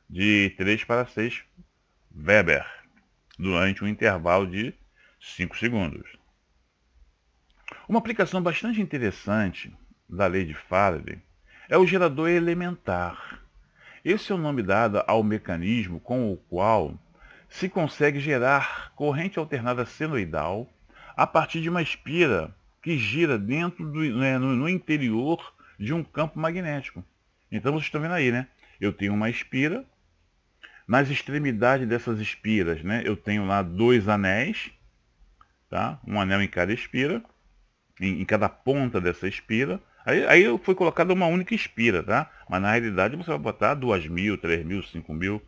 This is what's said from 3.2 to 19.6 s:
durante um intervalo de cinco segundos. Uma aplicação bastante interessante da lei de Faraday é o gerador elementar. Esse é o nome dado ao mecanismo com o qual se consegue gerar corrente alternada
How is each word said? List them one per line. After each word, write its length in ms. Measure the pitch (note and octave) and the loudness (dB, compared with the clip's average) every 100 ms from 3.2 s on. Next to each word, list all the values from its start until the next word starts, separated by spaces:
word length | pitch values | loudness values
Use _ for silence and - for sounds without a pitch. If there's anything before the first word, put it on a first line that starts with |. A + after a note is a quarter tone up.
| _ - | _ -8
durante 460 | F#2 F2 F#2+ F#2+ | -2 2 2 0
um 40 | G2+ | -4
intervalo 580 | G#2+ A2+ F#2 E2+ F#2 F#2+ | 0 2 2 4 2 2
de 260 | F#2 A#2+ - _ _ _ _ | -4 -6 -8 _ _ _ _
cinco 380 | - - F2 - | -14 -8 -8 -4
segundos. 520 | A#2+ A2+ E2+ - - - _ _ _ _ _ _ _ _ _ _ _ _ _ _ - - - | -4 -2 -4 -6 -16 -20 _ _ _ _ _ _ _ _ _ _ _ _ _ _ -20 -16 -2
Uma 120 | A3 | 0
aplicação 420 | A3 A#3 F3 F#3 | 0 0 0 0
bastante 400 | F3 D#3+ A3+ A3 | 0 -2 -2 -2
interessante 920 | F3+ C#3+ A2 - - G#2+ G2 - - - - _ - | -2 -2 -2 -2 -2 0 0 -4 -12 -20 -20 _ -10
da 200 | F2+ F#2+ | 0 0
lei 180 | F#2 E2+ | 0 -4
de 80 | |
Faraday 680 | D2 - F2+ G2+ D#2+ - - - _ _ - - | -8 -2 2 2 2 -6 -14 -18 _ _ -20 0
é 100 | E3+ | 4
o 80 | F#3 | 4
gerador 440 | F#3 F3 C#3 E3 | 4 2 2 0
elementar. 1120 | F3 E3+ F3 F3+ F3 - F2+ F2+ - - - - _ _ _ - - D3+ | 2 2 -2 -4 -6 -4 -2 -4 -8 -16 -20 -20 _ _ _ -20 -6 -2
Esse 260 | G#3+ - | -2 -2
é 40 | F#3+ | -2
o 20 | |
nome 260 | D#3 C#3 | -2 -2
dado 400 | F#2+ G2 A2+ G2+ - | 2 4 4 2 2
ao 160 | A2+ | 2
mecanismo 760 | G#2+ G#2+ - E2+ F2+ A#2+ F#2+ E2 | 2 -2 -4 -4 -2 -2 -2 -8
com 320 | - B2+ A2+ | -6 -2 -2
o 60 | F2 | -4
qual 600 | _ F2 G#2 A2 D2+ - _ _ - - _ | _ 0 4 4 0 -6 _ _ -20 -20 _
se 180 | - F#3 | -8 -4
consegue 520 | F#3 D3+ - D3 C#3+ | -2 -2 2 0 0
gerar 720 | D3 C3+ B2 C#3 C3+ - - - | -2 0 2 2 0 -8 -12 -4
corrente 440 | D3 C#3 F#3 F3 | -2 0 -2 -4
alternada 460 | D#3 C3+ | -4 -4